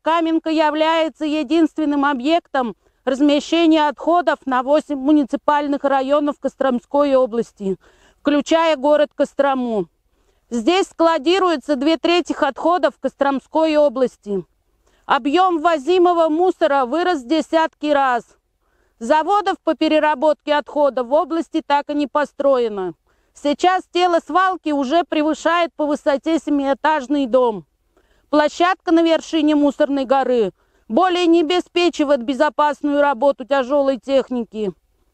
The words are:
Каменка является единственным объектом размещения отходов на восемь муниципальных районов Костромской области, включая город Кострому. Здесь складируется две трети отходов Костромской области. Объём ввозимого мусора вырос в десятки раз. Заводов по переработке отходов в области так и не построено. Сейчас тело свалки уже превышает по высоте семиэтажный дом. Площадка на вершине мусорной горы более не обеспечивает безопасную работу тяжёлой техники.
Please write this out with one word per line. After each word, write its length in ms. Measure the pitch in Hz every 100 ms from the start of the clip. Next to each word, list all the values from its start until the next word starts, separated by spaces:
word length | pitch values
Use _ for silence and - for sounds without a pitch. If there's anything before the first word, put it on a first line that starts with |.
Каменка 480 | - 339 330 330 320
является 760 | 320 302 302 311 330 320 - 311
единственным 800 | 302 254 320 311 - 302 285 277
объектом 680 | 285 254 339 - 269 240 185 _ _ -
размещения 800 | 254 294 285 - 320 339 311 302
отходов 520 | 254 - 349 339 294 -
на 160 | 254
восемь 340 | 262 302 - 285
муниципальных 840 | 262 302 277 277 - 294 294 277
районов 560 | 277 269 262 285 294 269
Костромской 760 | 269 - 269 247 - 285 285
области, 640 | 262 254 233 220 - 196 185 _ _ _ _
включая 560 | - 285 - 320 330 302
город 360 | 277 294 294
Кострому. 720 | - 277 - 277 262 247 220 175 _ _ _ _ _ -
Здесь 380 | 240 220 370 381
складируется 880 | - 330 330 262 381 370 311 - 285
две 220 | 285 320
трети 360 | 330 349 302
отходов 600 | - 294 - 311 359 311 -
Костромской 800 | 269 - 277 269 - 311 320 302
области. 640 | 294 240 254 _ 208 196 170 _ _ _ _ _ -
Объём 540 | 277 247 320 370 339
ввозимого 720 | 330 320 262 370 349 339 320
мусора 560 | 311 370 - 320 277 254
вырос 340 | 302 359 339
в 80 | 240
десятки 640 | 320 - 320 320 - 294
раз. 320 | 285 269 240 - _ _ _ _ _ _ -
Заводов 600 | 226 403 311 403 370 359
по 120 | - 311
переработке 800 | 311 311 302 302 311 294 - 294
отходов 500 | - 294 285 247 240
в 80 |
области 480 | 294 320 330 - 320
так 280 | - 285 285
и 20 |
не 140 | 294 294
построено. 880 | 294 285 - 277 262 233 202 180 160 _ _ _ _
Сейчас 460 | 285 294 349 370 -
тело 280 | 349 359 330
свалки 460 | - 320 370 359 311
уже 340 | 285 254 330
превышает 720 | - 320 302 302 311 339 339 -
по 120 | 294
высоте 500 | 302 - 277 - 320
семиэтажный 880 | - 285 269 277 302 311 247 294 269
дом. 400 | 254 247 208 - _ _ _ _ _ -
Площадка 640 | 294 302 - 349 381 -
на 100 | 330
вершине 540 | 330 311 - 320 302 302
мусорной 500 | 285 - 302 277 254
горы 460 | 269 254 247 196 - _ _ -
более 380 | 226 370 359 349
не 160 | 339
обеспечивает 800 | 302 359 - 349 349 - 285 285
безопасную 800 | 226 254 302 - 294 277 294 285
работу 420 | 285 247 285 277
тяжёлой 540 | 240 277 240 285 269 269
техники. 720 | - 269 240 247 220 214 208 175 _ _ _